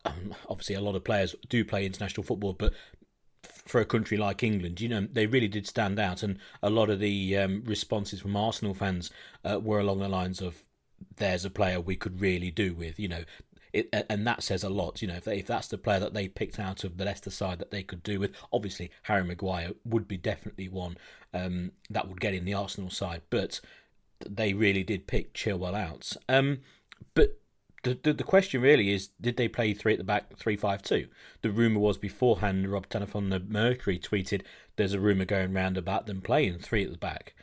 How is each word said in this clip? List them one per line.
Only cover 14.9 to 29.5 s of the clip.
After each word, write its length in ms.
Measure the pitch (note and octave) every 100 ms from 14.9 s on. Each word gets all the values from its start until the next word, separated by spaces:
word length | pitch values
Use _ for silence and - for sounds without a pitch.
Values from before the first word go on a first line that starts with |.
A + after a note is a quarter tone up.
| -
you 60 | G#2
know, 80 | F2
if 100 | A2+
they, 140 | G2+
if 80 | -
that's 200 | A#2 -
the 100 | G2+
player 220 | - G2
that 140 | F#2+
they 140 | G#2+ F#2+
picked 320 | - - -
out 240 | G2 F#2+
of 140 | F#2+ F2
the 80 | G2
Leicester 240 | G2 -
side 300 | - G2 F2
that 120 | -
they 120 | G2+
could 200 | F#2 F2
do 160 | - G2+
with. 120 | G2 - -
Obviously, 400 | A#2+ G#2 - F2+ -
Harry 200 | - G#2
Maguire 480 | F2+ F2 F#2+ F2+ E2+ - A#2
would 220 | A2+ -
be 100 | F#2+
definitely 500 | - G2 - - F#2+
one, 300 | F#2+ F2+ F2 - - -
um, 380 | F2+ F#2 F2+ F#2 - -
that 200 | G#2+ F#2
would 100 | F2+
get 140 | A2
in 120 | F#2+ F2+
the 80 |
Arsenal 360 | G2+ G2 - F#2
side, 320 | - F2+ E2 -
but 320 | A#2 F#2+ - - - _ _ _ - -
they 260 | G2+ G#2+
really 300 | G2 G#2+ G2
did 240 | F#2 G2 -
pick 260 | - -
Chilwell 420 | - A2 F#2+ F2+ G2+
out. 380 | F2 C2 - - -
Um, 320 | C3 C#3 C3+ - - _ - -
but 260 | - - - _ _ _ -
the, 160 | B2+ B2+
the, 120 | D3+
the 100 | A#2+
question 380 | - F#3+ F#3+ B2+
really 300 | B2+ D3 G2
is, 180 | G2+ - -
did 160 | A#2 A#2+
they 100 |
play 260 | A#2